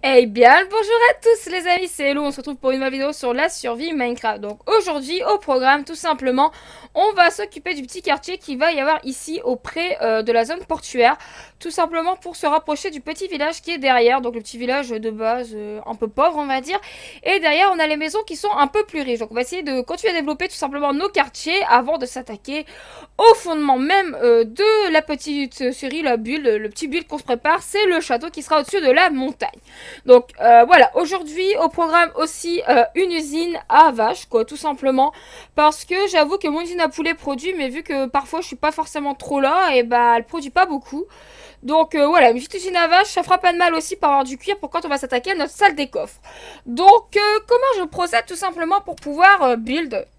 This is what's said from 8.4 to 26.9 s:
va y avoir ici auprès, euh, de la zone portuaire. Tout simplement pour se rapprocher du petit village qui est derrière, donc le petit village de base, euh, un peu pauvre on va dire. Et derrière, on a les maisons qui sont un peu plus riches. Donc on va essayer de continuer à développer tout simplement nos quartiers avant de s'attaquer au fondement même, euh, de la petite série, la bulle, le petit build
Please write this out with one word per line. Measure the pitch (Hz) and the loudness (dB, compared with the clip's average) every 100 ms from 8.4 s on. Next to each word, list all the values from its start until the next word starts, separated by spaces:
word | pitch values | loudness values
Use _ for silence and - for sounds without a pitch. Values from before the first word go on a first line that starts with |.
| - 262 | -10 -2
va | 311 | -2
y | 320 | 0
avoir | 269 311 | 0 -2
ici | - 262 - 330 | -2 -10 -8 -6
auprès, | - 254 - - 349 - | -4 -4 -6 -6 -4 -2
euh, | 226 220 | -2 -2
de | 220 | 0
la | 233 | 0
zone | 233 339 | 0 -4
portuaire. | - 320 - 254 240 294 - - - _ | -6 -8 -6 2 2 2 -6 -20 -20 _
Tout | 339 | -10
simplement | 320 330 330 330 | -4 -2 -2 -4
pour | 370 349 339 | -4 -8 -6
se | 311 | -2
rapprocher | 302 311 302 381 | -2 -2 -6 -6
du | 302 | -10
petit | 254 320 381 | -12 -10 -8
village | 330 294 330 | -4 -4 -4
qui | - | -8
est | 339 | -4
derrière, | 262 247 233 262 | 2 4 4 2
donc | 247 233 | -2 -10
le | |
petit | 214 233 | -14 -10
village | 240 269 262 | -4 -4 -4
de | 220 220 | -6 -8
base, | 214 220 247 240 | -6 -4 -4 -6
euh, | 214 208 214 - | -12 -12 -14 -12
un | 226 | -8
peu | 220 | -8
pauvre | 214 311 311 | 0 0 0
on | 285 | -4
va | 269 | -4
dire. | 269 392 - - - - | -4 -8 -8 -20 -20 -10
Et | - 381 | -2 0
derrière, | 320 302 392 | 2 2 2
on | 359 | 2
a | 311 | -2
les | 302 | -2
maisons | 311 392 | -4 -6
qui | 427 320 | -6 -6
sont | 415 415 | -4 0
un | 285 | 0
peu | 415 | 0
plus | 415 320 | -2 -4
riches. | 269 233 | -6 -6
Donc | 220 | -6
on | |
va | 220 | -6
essayer | 247 359 | -6 -6
de | 302 262 | -6 -4
continuer | 247 339 440 | -4 -4 -2
à | 339 | -2
développer | 285 302 359 | -4 -4 -6
tout | |
simplement | - 285 285 294 | -6 -8 -4 -4
nos | 277 381 | -2 -2
quartiers | 415 277 - 311 370 - | -2 -2 -4 -4 -2 2
avant | - 247 311 | 2 2 -4
de | 247 | -6
s'attaquer | - 254 208 - 285 294 - - - - - | -10 -14 -16 -10 -10 -10 -18 -20 -20 -20 4
au | 440 | 4
fondement | 440 359 311 294 254 | 4 -2 -4 0 0
même, | 277 392 370 269 | 2 0 0 -2
euh, | 240 233 | 2 4
de | 226 233 415 440 403 | 2 0 2 2 2
la | 311 | 0
petite | 311 302 - 285 269 - 254 | 0 -8 -4 -4 -4 -4 -6
série, | 262 269 294 | -4 -6 -4
la | 302 240 | -2 -2
bulle, | 220 302 | -2 -2
le | 277 214 214 | 0 0 -2
petit | 208 | -8
build | 311 | -6